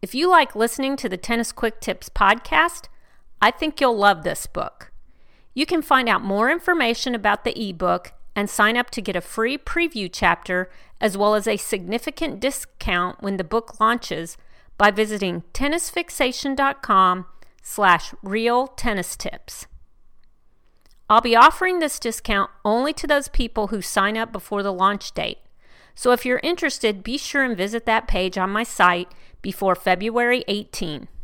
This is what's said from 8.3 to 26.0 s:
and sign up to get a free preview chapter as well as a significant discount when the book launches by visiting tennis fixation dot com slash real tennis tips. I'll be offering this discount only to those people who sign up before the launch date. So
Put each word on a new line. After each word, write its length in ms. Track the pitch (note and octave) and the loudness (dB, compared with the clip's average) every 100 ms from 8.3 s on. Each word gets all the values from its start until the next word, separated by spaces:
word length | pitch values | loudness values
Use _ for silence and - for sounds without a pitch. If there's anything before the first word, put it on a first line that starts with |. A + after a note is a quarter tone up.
| - | -4
and 140 | G3+ | -4
sign 280 | - G#3+ A#3 | 2 2 2
up 120 | B3 | -2
to 100 | - | -4
get 140 | G3+ F3+ | -4 -4
a 60 | |
free 360 | - - A3+ C#4+ | -6 -4 -2 -2
preview 520 | - - E4+ A3 F#3 | -4 -2 -2 -2 -8
chapter 600 | - F#3 E3+ - F3+ F#3 - - - | 0 2 2 0 -4 -4 -10 -20 -2
as 160 | G#3+ F#3+ | -2 2
well 180 | G#3 G#3+ | 2 2
as 100 | G#3 | 0
a 120 | G3+ | -2
significant 800 | - G3+ F3 A3 - D4 D#4+ G3+ | -2 -6 -4 -4 -6 -6 -6 -2
discount 840 | B3+ C4+ - - - F3+ F3+ - | -4 -4 -12 -8 -2 0 -2 -4
when 160 | G3 G3 | -6 -4
the 60 | |
book 360 | E3+ A3+ A3+ - | -2 -2 -4 0
launches 580 | A3 A#3+ - D3+ E3 - - - - - | 0 0 -4 -8 -8 -14 -20 -20 -20 4
by 120 | G#3 | 4
visiting 540 | G3 G#3+ G#3+ F#3+ F3 - | 4 0 0 -4 -4 -6
tennis 380 | - C#4 D#4+ - | -2 0 0 -2
fixation 680 | - E4+ - B3+ B3 C#4 C4+ | -6 -6 0 -2 0 -4 0
dot 260 | C#4 C#4 | 0 -2
com 440 | - G3 F#3 F#3 F3+ - - _ | 2 4 6 4 -4 -16 -20 _
slash 520 | - - G3+ E3+ - - | -12 2 4 4 2 -12
real 440 | G3 G#3 A3+ A#3+ C4 | -6 -2 2 2 0
tennis 480 | - B3 G3+ F3 - | -2 -2 -2 -4 -8
tips. 500 | - - - - - - - - - - - _ _ _ _ _ _ - - | -10 -10 -16 -18 -18 -20 -20 -20 -20 -20 -20 _ _ _ _ _ _ -20 4
I'll 120 | G#3+ | 4
be 140 | A#3 A3+ | 6 8
offering 420 | C#4 - F#4 F4+ | 8 8 -2 0
this 220 | D#4 - | 0 -2
discount 500 | A#3 A3+ - G3+ G3 - - | -6 -8 -2 -2 -2 -2 0
only 260 | A3+ C#4 | 0 0
to 120 | D#4+ C#4+ | -2 0
those 220 | F#3+ F#3+ | 0 2
people 400 | - A#3 - G#3 | 0 0 -2 -4
who 140 | G#3+ | -4
sign 360 | F3+ - G3 A3 | -2 0 0 0
up 140 | A3+ | -4
before 320 | G#3+ - G3+ | -8 -6 -4
the 100 | G3+ | -4
launch 380 | F3+ F#3+ G3+ - | 2 2 2 -6
date. 260 | - A1+ - - - - - - | -6 -6 -8 -18 -20 -20 -20 -20
So 180 | - | -4